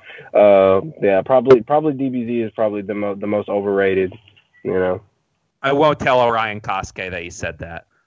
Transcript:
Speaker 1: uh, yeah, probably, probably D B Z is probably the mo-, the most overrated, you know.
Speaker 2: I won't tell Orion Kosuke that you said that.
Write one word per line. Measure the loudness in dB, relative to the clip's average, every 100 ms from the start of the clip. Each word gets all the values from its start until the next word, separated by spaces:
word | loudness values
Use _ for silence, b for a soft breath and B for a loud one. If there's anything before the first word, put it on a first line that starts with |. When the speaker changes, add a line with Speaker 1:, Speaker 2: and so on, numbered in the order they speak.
| B B B
Speaker 1:
uh, | 4 6 8 6 2 -2 -4
yeah, | 0 0
probably, | 2 2 6 4
probably | 4 0 0
D | -2 -4
B | -4 -4
Z | -4
is | -4
probably | -2 -2 -2
the | -6
mo-, | -6 -6 -6
the | -4
most | -4 -2
overrated, | -4 -2 0 2 0 -2 -6 -20 _ _ _ -6
you |
know. | -2 -2 -4 _ _ _ _ _ _
Speaker 2:
I | -2
won't | 2 2 0
tell | 0 2
Orion | 2 0 -4 -6
Kosuke | -6 -8 -8 -10 -10
that | -10
you | -12
said | -10 -10 -10
that. | -14 -16 _ _